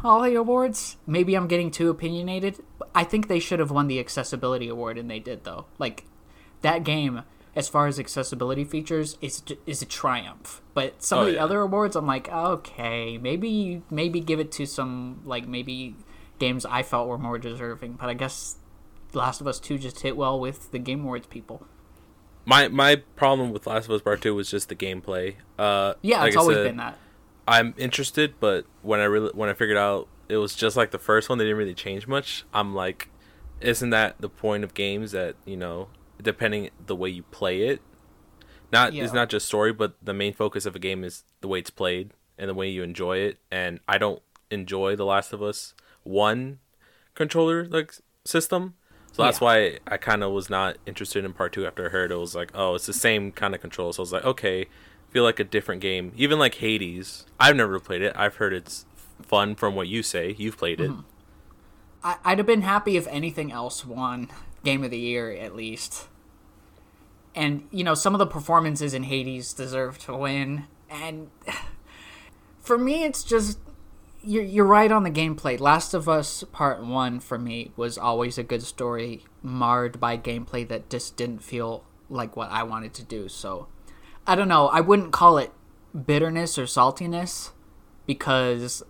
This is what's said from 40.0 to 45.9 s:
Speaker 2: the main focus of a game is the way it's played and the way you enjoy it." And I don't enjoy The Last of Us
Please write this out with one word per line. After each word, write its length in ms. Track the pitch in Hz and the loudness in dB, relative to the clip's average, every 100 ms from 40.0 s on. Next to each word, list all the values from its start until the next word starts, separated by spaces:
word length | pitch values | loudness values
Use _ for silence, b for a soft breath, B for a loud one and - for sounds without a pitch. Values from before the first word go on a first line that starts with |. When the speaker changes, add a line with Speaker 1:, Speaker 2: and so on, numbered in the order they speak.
Speaker 2:
the 100 | 104 | -8
main 200 | 98 101 | -4 -4
focus 320 | - 107 101 101 | -2 -2 -2 -6
of 100 | 90 | -6
a 20 | |
game 260 | 92 92 | -6 -6
is 200 | 90 - - _ | -8 -12 -20 _
the 80 | 95 | -6
way 100 | 92 | -4
it's 100 | - | -6
played 420 | - 92 90 101 - _ - | -4 -2 -2 -6 -14 _ -10
and 120 | 98 | -8
the 40 | |
way 140 | 95 95 | -4 -4
you 140 | 92 | -4
enjoy 360 | 87 87 90 92 | -6 -6 -2 0
it." 200 | 101 - _ | -2 -4 _
And 300 | 92 90 85 - | -4 -4 -4 0
I 100 | 101 | 2
don't 240 | 104 - - _ _ | 2 -2 -10 _ _
enjoy 460 | 104 92 95 98 101 | -8 -6 -2 0 0
The 80 | 98 | 2
Last 260 | 98 - | 2 0
of 100 | 107 | -6
Us 320 | 104 - - - b | -6 -6 -12 -20 b